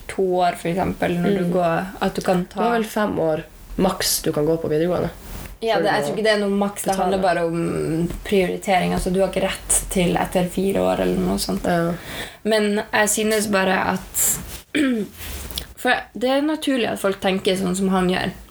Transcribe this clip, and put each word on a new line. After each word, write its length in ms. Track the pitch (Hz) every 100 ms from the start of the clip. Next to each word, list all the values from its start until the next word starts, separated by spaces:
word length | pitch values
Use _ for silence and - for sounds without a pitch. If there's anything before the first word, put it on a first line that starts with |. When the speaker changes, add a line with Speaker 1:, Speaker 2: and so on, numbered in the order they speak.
| -
Speaker 1:
to 160 | - 190 180
år, 160 | 180 170
for 140 | 165
eksempel, 460 | 180 180 180 175 175
når 140 | 175 196
du 60 | 175
Speaker 2:
Mm. 60 |
Speaker 1:
går, 320 | 180 170 165 185 -
at 140 | 196 190
du 60 |
kan 240 | 190 180 180
ta 140 | 196
Speaker 2:
Du 40 | 214
har 60 | 233
vel 40 | 214
fem 340 | 220 202 180
år 240 | 160 160 - - - -
maks 440 | 185 - - -
du 80 | 160
kan 120 | 156 151
gå 120 | 160
på 100 | 156
videregående. 400 | 151 175 170 170 - - - - -
Speaker 1:
Ja, 140 | 226 202
Speaker 2:
Før 80 |
Speaker 1:
det, 60 | 202
Speaker 2:
du 20 |
Speaker 1:
jeg 80 | 165
Speaker 2:
må 60 | 143
Speaker 1:
tror 80 | 180
ikke 60 |
det 100 | 214
er 60 | 208
noe 180 | 202 202
maks, 240 | 202 202
det 100 | 196
Speaker 2:
betale. 100 | 190
Speaker 1:
handler 180 | 185 190
bare 240 | 190 170 165
om 640 | 170 170 165 147 160 180 -
prioritering, 680 | - 202 180 180 202 185 175
altså 200 | 180 190
du 60 | 185
har 100 | 190
ikke 140 | 185 190
rett 320 | - - - -
til 240 | 196 175 -
etter 320 | - 190 180
fire 300 | 190 190 190
år 180 | 180 185
eller 160 | 185 185
noe 200 | 180 196
sånt. 260 | - 190 185
Speaker 2:
Ja. 280 | 175 170 170 - - - -
Speaker 1:
Men 380 | 208 220 208 208 220
jeg 180 | 226 208
synes 380 | - 214 220 214
bare 300 | 190 190 185 -
at, 460 | 185 - - - - - - -
<clears throat> 80 | 294 269 233 196 - - - - - - -
for 180 | 254 240 -
det 160 | 208 247
er 120 | 269 302
naturlig 440 | 311 302 262 220
at 80 | 202
folk 200 | 196 190
tenker 360 | 196 190 202 190
sånn 180 | 190 185
som 120 | 196
han 200 | 190 180
gjør. 220 | 185 185 - -